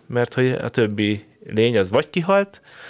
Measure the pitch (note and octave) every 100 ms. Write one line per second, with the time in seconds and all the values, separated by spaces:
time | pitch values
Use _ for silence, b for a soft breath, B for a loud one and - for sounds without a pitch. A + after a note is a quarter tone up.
0 | - B2 A#2+ - B2+ B2+ - - A2 G#2
1 | G#2 G#2 - _ - G#2 A#2 A2+ F#2+ A#2
2 | - F#3+ E3 G3 G3 - B B B